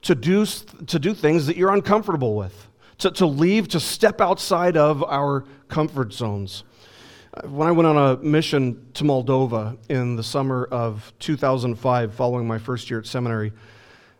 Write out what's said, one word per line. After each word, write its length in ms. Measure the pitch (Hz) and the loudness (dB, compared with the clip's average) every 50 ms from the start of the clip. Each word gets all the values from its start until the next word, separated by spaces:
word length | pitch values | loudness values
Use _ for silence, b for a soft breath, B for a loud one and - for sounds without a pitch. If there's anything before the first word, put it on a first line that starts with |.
to 120 | b - 175 | b 0 0
do 280 | 123 110 165 190 208 | 0 2 2 2 2
s-, 220 | 214 202 - - - - - - 165 | 2 0 -4 -10 -14 -18 -20 -18 -10
to 120 | - - 156 | -4 -4 -2
do 160 | 135 190 220 | 0 -2 -2
things 320 | - - 151 160 170 143 | 2 2 2 2 2 2
that 100 | 143 170 | 0 0
you're 160 | 175 180 190 | 2 2 2
uncomfortable 640 | 196 202 196 - 208 220 214 208 170 147 127 113 107 | 2 2 2 2 0 0 0 -2 -2 -2 0 -2 -2
with, 320 | 104 98 92 - - - - _ b b b b b | -2 -6 -8 -12 -18 -20 -20 _ b b b b b
to, 120 | - 190 | -2 -2
to 140 | - - 185 | 2 2 2
leave, 420 | 160 139 139 160 180 208 226 190 - | 2 4 2 2 4 4 2 0 0
to 100 | - 160 | -4 -4
step 420 | - - - - 226 208 - - | -4 -4 -2 2 2 2 4 2
outside 560 | 208 175 196 - - - 196 170 180 180 170 | 2 2 2 -2 0 -2 0 2 2 2 4
of 280 | 156 147 151 156 139 165 | 4 4 4 4 0 -2
our 400 | - 147 139 143 143 139 135 131 B B B B - | -2 -2 -2 0 0 -2 -2 -4 B B B B -6
comfort 440 | - 156 147 - - 139 127 104 | -2 -2 -2 -2 -2 -4 -4 -4
zones. 520 | - - 120 107 101 101 98 95 - - - B B B B B B B B B B B B B B | -4 -6 -4 -4 -4 -6 -8 -10 -12 -16 -18 B B B B B B B B B B B B B B
Uh, 120 | - - - | -14 -12 -8
when 200 | 139 147 156 170 | -2 0 2 4
I 40 | |
went 140 | 175 170 165 | 4 4 6
on 100 | 160 151 | 6 6
a 200 | 147 139 135 131 127 | 6 6 4 4 2
mission 680 | - 151 151 156 156 - 156 143 131 123 113 - - - - | 0 2 2 2 2 2 0 0 0 0 -2 -6 -12 -14 -8
to 100 | - 147 | -2 0
Moldova 720 | 143 139 131 120 131 135 131 135 120 117 110 107 107 127 - - - | 2 2 0 0 2 2 2 2 0 0 -4 -4 -6 -8 -10 -8 -4
in 260 | 147 127 123 123 120 | -4 -2 -2 -2 -4
the 60 | 113 | -4
summer 440 | 113 - - 139 135 135 131 127 127 - | -6 -4 -4 -2 -2 -2 -2 -2 -4 -4
of 400 | 127 120 117 117 107 107 - - - - | -4 -2 -2 -4 -4 -8 -12 -16 -18 -12
two 180 | - - 151 | -4 -4 -4
thousand 400 | 131 147 135 131 127 120 123 117 | 0 0 0 0 0 -2 -4 -4
five, 380 | 104 - 131 123 123 117 104 104 | -2 0 0 0 0 0 -4 -4
following 340 | - 123 123 123 123 117 113 | -2 -2 -2 -2 -2 -2 -4
my 100 | 113 110 | -4 -6
first 300 | 110 123 127 117 - - | -4 -6 -8 -8 -6 -8
year 120 | 117 113 | -8 -8
at 60 | 107 | -8
seminary, 460 | - - 127 123 120 113 110 107 107 104 b b b b b b b b b b b b b | -6 -6 -4 -4 -2 -2 -2 -4 -4 -6 b b b b b b b b b b b b b